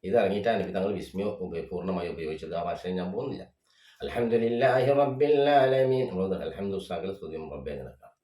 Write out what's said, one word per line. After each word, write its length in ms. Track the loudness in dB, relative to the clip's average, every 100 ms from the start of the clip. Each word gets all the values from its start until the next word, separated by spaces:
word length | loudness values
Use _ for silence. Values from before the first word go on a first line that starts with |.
ഇത് 120 | 2 2
ഇറങ്ങിയിട്ടാണ് 460 | 2 0 0 0
നബി 100 | 0
തങ്ങൾ 200 | -2 -2
ബിസ്മി 300 | -2 -6 -4
ഉപ-, 460 | -4 -4 -8 -8 -6
പൂർണ്ണമായി 400 | -6 -4 -4 -4
ഉപയോഗിച്ചത്. 460 | -6 -6 -8 -6
ആ 100 | -6
ഭാഷയിൽ 300 | -4 -6 -4
ഞാൻ 180 | -4 -4
പോകുന്നില്ല. 340 | -4 -6 -8 -12 _ _ _ _ _
"അൽഹംദുലില്ലാഹി 880 | -6 -2 2 2 2 4 4 4 4
റബ്ബിൽ 580 | 4 4 2 4 4 6
ആലമീൻ." 580 | 6 6 4 4 4 0
നമ്മളത് 340 | 0 -2 -2
അൽഹംദു, 360 | -4 -6 -4 -4
സകല 340 | -4 -6 -6
സ്തുതിയും 380 | -8 -10 -10 -10
റബ്ബേ 220 | -10 -8
നിനക്കാണ്. 440 | -8 -10 -16 -20 _